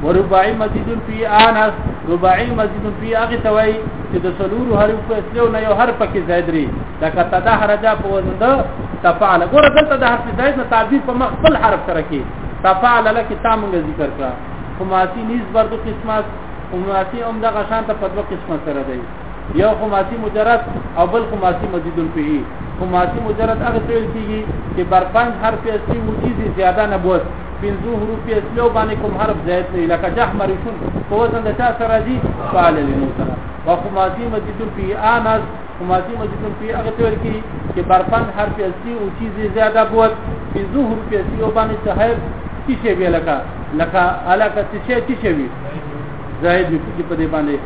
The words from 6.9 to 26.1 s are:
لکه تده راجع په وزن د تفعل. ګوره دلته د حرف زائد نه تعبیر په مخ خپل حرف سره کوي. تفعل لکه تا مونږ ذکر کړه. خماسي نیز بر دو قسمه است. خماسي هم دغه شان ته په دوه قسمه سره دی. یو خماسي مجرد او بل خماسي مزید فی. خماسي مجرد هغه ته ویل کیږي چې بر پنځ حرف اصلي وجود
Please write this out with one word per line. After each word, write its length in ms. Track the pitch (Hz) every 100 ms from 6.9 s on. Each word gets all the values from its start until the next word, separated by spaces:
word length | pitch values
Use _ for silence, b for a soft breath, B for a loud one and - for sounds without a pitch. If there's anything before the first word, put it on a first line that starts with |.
| -
لکه 200 | 156 156 170
تده 340 | 185 196 214 214
راجع 280 | 208 220
په 140 | 214 196
وزن 200 | 196 185 185
د 240 | 233 269 - - - -
تفعل. 380 | 180 170 202 180 175
ګوره 160 | 269 294 294
دلته 200 | 302 277
د 80 |
حرف 220 | 247 233 - -
زائد 160 | 262 277
نه 60 | -
تعبیر 300 | 226 214 277 -
په 60 |
مخ 180 | 247 254 -
خپل 200 | 320 269
حرف 240 | 220 190 -
سره 160 | 165 151
کوي. 120 | 151 123 - - -
تفعل 400 | 185 190 240 240 220 226
لکه 180 | 220 208
تا 100 | 233 220
مونږ 140 | 208 180 151
ذکر 220 | 147 143 -
کړه. 160 | 131 - - - - -
خماسي 440 | 190 185 185 233 220
نیز 140 | 240 196
بر 120 | 220 220
دو 60 | 226 226
قسمه 260 | 214 226 214
است. 120 | 202 - - - -
خماسي 480 | 180 190 196 190 240
هم 140 | 233 220 226
دغه 160 | 208 196
شان 120 | 226 220
ته 60 | 214
په 60 | 190
دوه 100 | 180 202
قسمه 260 | 175 - 156 156
سره 160 | 143 131
دی. 120 | 123 120 - - - - 147
یو 120 | 202 208
خماسي 360 | 214 196 190 233
مجرد 360 | 220 208 214 233 - - - -
او 80 | 180
بل 180 | 220 220
خماسي 360 | 208 185 175 202
مزید 260 | 180 160 165 156
فی. 300 | 170 151 147 127 - - -
خماسي 380 | 185 180 180 226 226
مجرد 300 | 208 220 220 240
هغه 140 | 226 220
ته 60 |
ویل 140 | 233 220
کیږي 260 | 226 208 214 214 - -
چې 80 | 180 175
بر 120 | 185 180
پنځ 180 | 226 240 196
حرف 200 | 214 220 233 214
اصلي 220 | - 240
وجود 320 | 220